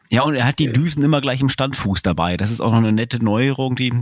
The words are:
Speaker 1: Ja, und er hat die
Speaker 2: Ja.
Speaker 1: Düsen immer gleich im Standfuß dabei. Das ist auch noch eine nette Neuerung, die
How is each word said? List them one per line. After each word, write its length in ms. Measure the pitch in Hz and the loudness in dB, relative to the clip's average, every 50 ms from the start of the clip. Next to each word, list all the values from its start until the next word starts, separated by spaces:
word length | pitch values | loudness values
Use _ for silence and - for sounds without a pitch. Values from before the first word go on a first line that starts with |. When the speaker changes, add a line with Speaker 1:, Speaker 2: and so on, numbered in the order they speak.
| _ - | _ 0
Speaker 1:
Ja, 120 | 104 120 139 | 2 2 2
und 120 | 151 151 | 2 0
er 120 | 127 120 | 0 0
hat 120 | 127 143 - | 0 0 0
die 60 | 156 | 0
Speaker 2:
Ja. 60 | 131 113 | 0 2
Speaker 1:
Düsen 300 | 123 156 170 151 147 143 | 0 0 0 0 0 2
immer 180 | 143 151 143 | 2 2 2
gleich 200 | 127 135 127 131 | 0 -2 -2 0
im 80 | 135 135 | 0 0
Standfuß 540 | - - 131 139 135 - - 104 95 87 - | 0 0 -2 -4 -4 -4 -4 -2 -2 -2 0
dabei. 340 | 95 85 76 82 87 90 | 0 0 0 0 -2 0
Das 140 | 87 98 104 | -2 -2 -4
ist 100 | 117 117 | -2 -2
auch 100 | - 113 | 0 2
noch 80 | 110 113 | 2 2
eine 140 | 113 110 107 | 2 2 2
nette 300 | 110 117 117 - 117 117 | 0 0 -2 -4 -2 0
Neuerung, 520 | 110 104 110 127 139 135 131 135 131 123 | 0 0 2 0 0 0 -2 -2 -2 -2
die 160 | - 131 123 120 120 | -2 -2 -2 -2 -2